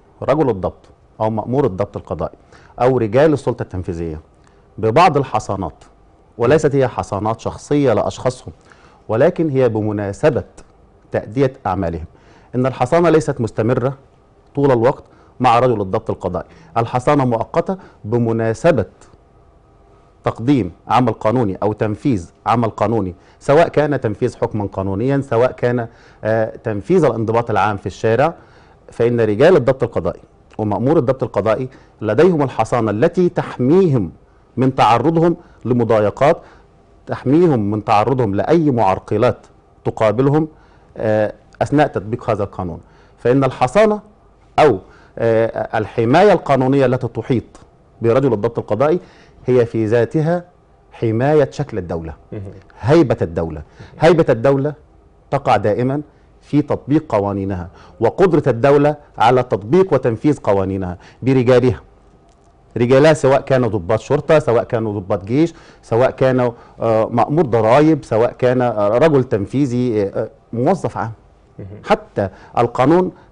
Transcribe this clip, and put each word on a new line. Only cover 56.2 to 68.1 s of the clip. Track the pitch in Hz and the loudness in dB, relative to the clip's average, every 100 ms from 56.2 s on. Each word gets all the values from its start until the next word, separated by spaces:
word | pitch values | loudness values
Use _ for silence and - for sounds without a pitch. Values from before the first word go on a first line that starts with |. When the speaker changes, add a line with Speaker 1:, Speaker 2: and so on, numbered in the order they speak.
| _ _ | _ _
Speaker 1:
في | - 143 | -4 -2
تطبيق | 143 113 - 151 156 | 0 -4 -2 -2 0
قوانينها | 107 101 101 95 95 87 - - - | -2 0 -2 -4 -6 -10 -16 -20 -4
وقدرة | 113 - 185 165 147 | -2 2 2 2 0
الدولة | 117 139 143 143 151 - - | 0 2 4 2 -2 -8 0
على | 113 127 | 2 2
تطبيق | 123 107 101 170 190 | 0 -4 0 2 4
وتنفيذ | 135 127 113 151 143 | 2 0 -2 0 0
قوانينها | - 98 95 98 92 90 - - | 0 0 0 -4 -6 -10 -16 -6
برجالها، | 117 135 127 127 123 90 - _ _ _ _ _ _ _ _ - | 0 2 4 4 4 0 -8 _ _ _ _ _ _ _ _ -2
رجالها | 120 131 156 | 2 4 4
سواء | 156 131 135 | 4 2 2
كانوا | - 131 123 | 2 0 0
ضباط | 104 87 131 | -2 -2 -4
شرطة، | - 143 - 156 | -2 -2 2 2
سواء | 131 117 | 2 0
كانوا | 110 117 113 101 | 0 -4 -4 -6
ضباط | 92 104 | -4 -6
جيش، | 95 127 165 - - - | -2 0 0 -4 -20 -20
سواء | - 117 131 | -4 0 2
كانوا، | - 131 127 123 117 - - | 2 0 2 0 -4 -14 -6
آه، | 113 110 104 | 0 0 0
مأمور | 113 113 147 160 | 0 0 0 0
ضرائب، | 113 110 131 156 156 | 2 4 4 4 2
سواء | - | 0